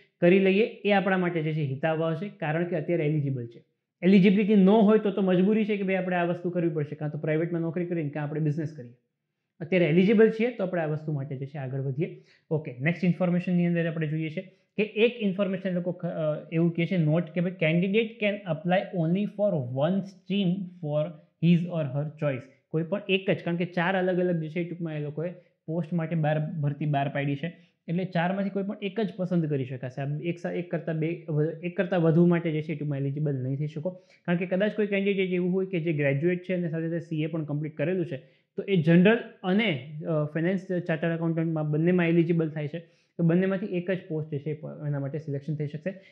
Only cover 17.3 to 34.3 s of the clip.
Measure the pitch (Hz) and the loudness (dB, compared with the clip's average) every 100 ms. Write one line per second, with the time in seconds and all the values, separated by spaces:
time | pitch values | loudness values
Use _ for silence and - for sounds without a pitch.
17.3 | 180 175 185 156 165 190 208 226 - 208 | -2 -4 0 0 2 2 2 0 -2 -4
18.3 | 202 180 151 175 185 - 185 160 180 208 | -2 -4 -4 0 0 0 -2 0 0 -2
19.3 | - 208 170 120 131 156 196 - - - | -2 0 0 -2 0 0 0 -4 -10 -4
20.3 | 196 185 196 180 - 151 151 160 - _ | 0 0 0 -4 -8 -4 -2 -2 -8 _
21.3 | - 165 175 180 170 139 143 151 - 147 | 0 4 4 2 -4 -4 -4 -6 -4 -4
22.3 | 127 - _ - 160 165 202 202 190 190 | -4 -8 _ -6 -4 -2 -4 -2 -2 0
23.3 | 160 170 170 175 180 170 190 185 180 180 | -2 -2 -4 -2 -2 0 0 0 0 0
24.3 | 170 156 170 170 170 165 151 147 147 170 | 0 -4 -6 -6 -6 -6 -6 -6 -6 -8
25.3 | 175 _ _ - 165 156 175 160 170 151 | -10 _ _ -8 -6 -2 -2 -2 0 0
26.3 | 156 156 170 147 143 151 143 143 143 143 | 0 -2 -2 -4 -2 -2 0 0 -2 -2
27.3 | 143 170 - _ _ - 170 185 175 175 | -4 -6 -10 _ _ -6 -4 -2 0 0
28.3 | 196 196 202 196 208 202 190 208 - 180 | 0 -2 -4 -4 -6 -6 -4 -4 -4 -2
29.3 | 180 156 143 127 127 127 131 139 151 170 | 0 0 -2 -4 -8 -8 -6 -6 -4 -4
30.3 | 170 180 180 175 165 151 160 156 170 - | -6 -6 -6 -4 -6 -4 -2 -2 -4 -4
31.3 | 151 151 156 175 175 180 185 165 160 175 | 0 0 -2 -6 -4 0 2 4 6 6
32.3 | 170 165 151 156 151 147 139 139 143 151 | 4 2 -2 -4 -4 -4 -2 -4 -2 -2
33.3 | 135 127 139 151 156 180 180 _ _ - | -2 -4 -4 -4 -6 -8 -8 _ _ -4